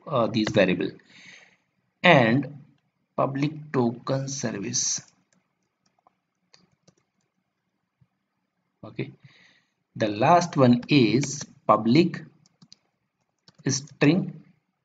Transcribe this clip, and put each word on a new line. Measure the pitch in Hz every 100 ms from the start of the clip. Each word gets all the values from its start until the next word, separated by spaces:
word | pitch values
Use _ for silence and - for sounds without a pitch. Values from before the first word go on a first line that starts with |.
| 170
uh, | 135 107
these | 113 107
variable | 107 92 87 90 - _ - - - _ _ _ _ _ _
and | 190 147 113 127 139 - - _ _ _ _ -
public | 135 139 151 - -
token | 135 120 117 - 135 135
service. | 135 117 104 113 123 - - - _ _ _ _ _ _ _ _ _ _ _ _ _ _ _ _ _ _ _ _ _ _ _ _ _ _ _ _ _ _ _ _ _ _ _ _ _
Okay, | 107 - - - - _ _ _ _ _ _ -
the | 110
last | 104 139 175 170 143
one | 123 120 -
is | 147 110 120 - - - _ -
public | 107 113 143 180 - - _ _ _ _ _ _ _ _ _ _ _ _ _ 135
string | - - - 147 170 - - - _ _ _